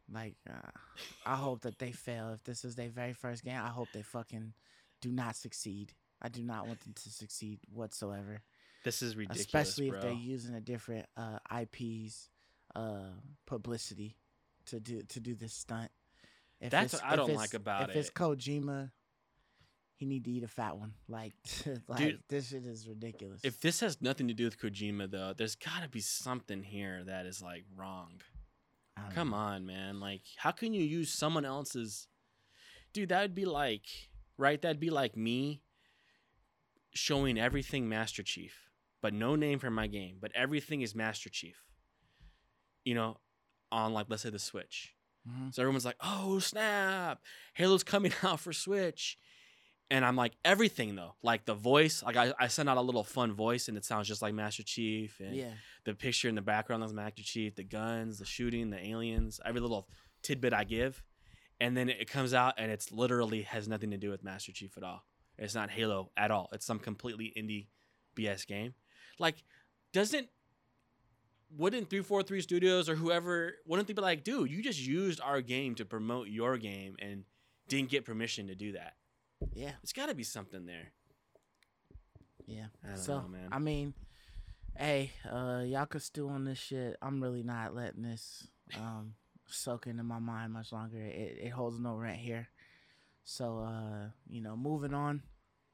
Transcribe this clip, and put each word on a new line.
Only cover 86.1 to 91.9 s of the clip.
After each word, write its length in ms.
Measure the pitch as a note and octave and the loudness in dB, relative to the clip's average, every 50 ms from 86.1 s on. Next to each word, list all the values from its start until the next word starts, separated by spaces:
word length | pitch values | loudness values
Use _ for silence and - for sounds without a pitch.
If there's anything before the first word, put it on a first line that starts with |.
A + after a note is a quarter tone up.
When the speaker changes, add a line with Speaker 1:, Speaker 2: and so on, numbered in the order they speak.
| - D3+ D3 C#3 | -6 -4 -4 -2
Speaker 1:
on 160 | C#3+ C3+ C3+ | -2 -2 -2
this 140 | C3+ C3 B2+ | -2 -4 -6
shit. 360 | - - C#3 C3 B2+ A#2+ - - | -6 -6 -4 -2 -2 -4 -4 -4
I'm 180 | - C3+ C3+ C3+ C3 | -4 -2 -2 0 0
really 180 | B2+ B2 B2 | 0 -2 -2
not 320 | A#2 A#2+ A#2+ A#2 A2+ G2 - | -2 -2 -2 -2 -4 -4 -4
letting 300 | A#2+ A#2+ G#2 - - A2+ | -4 -6 -6 -6 -6 -6
this, 440 | A#2+ A2+ A2+ - - - - - - _ _ _ - - - | -6 -6 -6 -8 -12 -14 -16 -18 -18 _ _ _ -12 -10 -8
um, 380 | A2 A2+ A2+ A2 G#2+ A2 G#2+ _ _ _ _ - _ _ | -6 -6 -6 -8 -8 -10 -12 _ _ _ _ -20 _ _
soak 400 | - - - - A#2+ A#2 - B2+ | -8 -6 -2 -2 -2 -2 -4 -6
into 160 | A#2 A#2 A#2 | -4 -4 -2
my 160 | A#2 A#2 A#2 | -2 -2 -2
mind 340 | A#2 A#2 A#2 A2 A2+ A2+ A2 | -2 -2 -2 -4 -4 -4 -6
much 180 | A2+ A2+ - | -6 -8 -8
longer. 300 | - A2 A2 A2+ A2+ A2 | -8 -8 -6 -6 -6 -6
It, 380 | G#2+ G#2+ - D#2+ A2 E2+ A#1+ - | -6 -6 -6 -4 -6 -6 -6 -6
it 80 | - A#2+ | -8 -6
holds 300 | A#2+ B2+ B2+ A#2+ A#2 A#2 | -4 -2 -2 -2 -2 -2
no 160 | A#2+ A#2+ | -2 -2